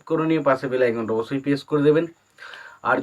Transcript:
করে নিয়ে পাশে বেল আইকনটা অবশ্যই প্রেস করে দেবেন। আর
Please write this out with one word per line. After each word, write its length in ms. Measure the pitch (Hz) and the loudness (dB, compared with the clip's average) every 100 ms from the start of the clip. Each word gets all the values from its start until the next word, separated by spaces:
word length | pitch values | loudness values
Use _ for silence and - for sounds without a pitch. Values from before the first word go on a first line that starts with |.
| - | 0
করে 160 | 160 160 | -2 2
নিয়ে 120 | 160 139 | 2 2
পাশে 180 | 131 135 | 0 0
বেল 120 | 127 123 | 0 2
আইকনটা 260 | 113 110 113 | 0 -2 -2
অবশ্যই 240 | 113 139 | -2 -4
প্রেস 180 | 139 139 - | -2 -4 -2
করে 120 | 151 147 | 2 4
দেবেন। 180 | 156 165 - _ - - - - - 113 | 4 0 -6 _ -20 -20 -18 -20 -6 -2
আর 80 | 139 | 0